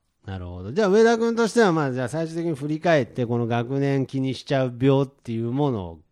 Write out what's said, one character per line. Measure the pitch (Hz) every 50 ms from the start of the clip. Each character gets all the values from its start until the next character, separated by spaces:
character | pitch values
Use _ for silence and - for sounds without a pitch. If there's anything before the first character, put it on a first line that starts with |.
| _ _ _ _ _
な | 101 95 92
る | 90
ほ | 90 87 90 92
ど。 | 101
じ | 131 190
ゃ | 220
あ、 | 185
上 | 190 220 220
田 | 226 233
君 | 226 226 233 233
と | 226 233
し | 202 -
て | 240
は、 | 226 190
ま | 160 160 147
あ、 | 135
じ | 123 127
ゃ | 131
あ | 117
最 | 143 160 165
終 | 160 160
的 | 170 165
に | 170 156
振 | 127 143
り | 151 156 156
返 | - 180 165 147 120
っ |
て、 | - - - 123
こ | 110 120
の | 120 120
学 | 110 117 117 117 120 139 139
年 | 139 139 139 135 131
気 | - - 135
に | 131 131 123
し | - -
ち | - 143
ゃ | 135 131
う | 127 120 117
病 | 131 135 135 135 139
っ |
て | 135 - _ - 120
い | 117 113
う | 117 117
も | 123 139 147 143
の | 123 104 90 85 82 80 _ _